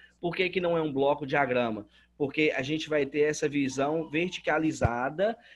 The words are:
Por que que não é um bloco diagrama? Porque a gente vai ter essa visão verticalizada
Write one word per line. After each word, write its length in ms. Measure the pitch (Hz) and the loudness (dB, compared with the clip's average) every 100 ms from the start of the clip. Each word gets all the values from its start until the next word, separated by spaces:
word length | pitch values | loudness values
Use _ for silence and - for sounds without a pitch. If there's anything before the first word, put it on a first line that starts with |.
| - _ | -20 _
Por 120 | 175 | -6
que 160 | 165 185 | -2 -2
que 120 | 185 | 0
não 160 | 175 170 | 0 0
é 40 | |
um 120 | 156 | 0
bloco 320 | 135 139 143 139 | 2 2 2 0
diagrama? 640 | 143 135 123 120 107 101 - _ - | 0 2 2 0 -2 -8 -18 _ -4
Porque 360 | 139 156 151 - | -2 2 2 0
a 60 | |
gente 260 | 131 156 156 | -2 -4 0
vai 180 | 151 135 | 0 0
ter 180 | 147 | 2
essa 260 | 151 151 151 | 2 2 -2
visão 600 | 143 135 123 139 160 156 | 0 -2 0 0 -2 -2
verticalizada 1300 | 151 180 - - 156 160 131 120 120 135 151 208 233 - | -2 -2 -4 -2 0 0 0 0 0 -2 0 -2 -2 -10